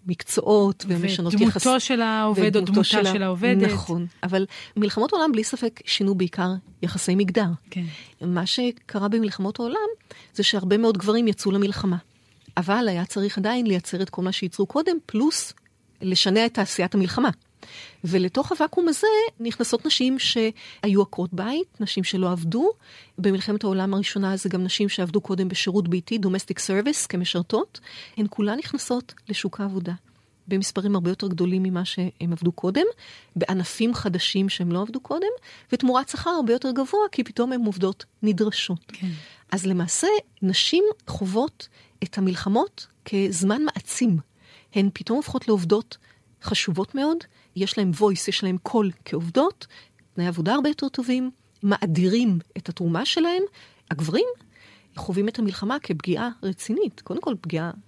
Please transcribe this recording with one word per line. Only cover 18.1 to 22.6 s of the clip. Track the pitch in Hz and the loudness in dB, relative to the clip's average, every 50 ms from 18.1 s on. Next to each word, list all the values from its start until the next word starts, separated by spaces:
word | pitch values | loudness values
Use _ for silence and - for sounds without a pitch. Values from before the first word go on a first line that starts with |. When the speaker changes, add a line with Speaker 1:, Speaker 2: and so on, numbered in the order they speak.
| 175 185 180 185 _ 262 294 - | 2 2 2 2 _ -2 -2 -2
Speaker 1:
הוואקום | 359 - 302 320 - - 349 | 0 0 0 0 2 2 2
הזה | 339 294 - - 427 440 427 453 453 _ - | 2 2 2 2 4 4 4 2 0 _ -6
נכנסות | 226 233 220 - 233 - - 233 - | -6 -6 -2 -2 -2 0 0 0 0
נשים | 320 - - 254 254 262 262 | 0 0 2 2 2 2 0
שהיו | - - - 240 220 220 220 - - - - - - 208 190 202 | 0 0 0 2 0 0 -2 -6 -18 -20 -12 -4 0 4 4 4
עקרות | 196 190 - - 180 175 180 | 4 2 0 -4 -4 -4 -4
בית, | 175 185 226 269 320 381 _ _ - | -4 -4 -2 -2 -4 -4 _ _ -6
נשים | 220 202 - 202 185 | -6 -4 -2 -4 -2
שלא | - - 185 185 180 | -2 0 0 0 0
עבדו. | 180 175 165 165 165 233 | 0 0 -2 -2 0 2